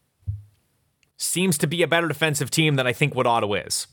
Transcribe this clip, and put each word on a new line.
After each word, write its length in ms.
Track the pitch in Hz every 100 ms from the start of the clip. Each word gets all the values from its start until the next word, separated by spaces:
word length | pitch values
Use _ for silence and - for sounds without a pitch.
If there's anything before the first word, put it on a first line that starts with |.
| _ _ - - - _ _ _ _ _ _ -
seems 400 | - 170 185 -
to 80 | 160
be 160 | 170
a 60 | 165
better 200 | 170 165
defensive 420 | 143 160 143 120
team 260 | - 160 139
than 100 | 123
I 60 |
think 220 | 123 147
what 120 | 123 123
Ottawa 300 | 117 104 98
is. 300 | - - -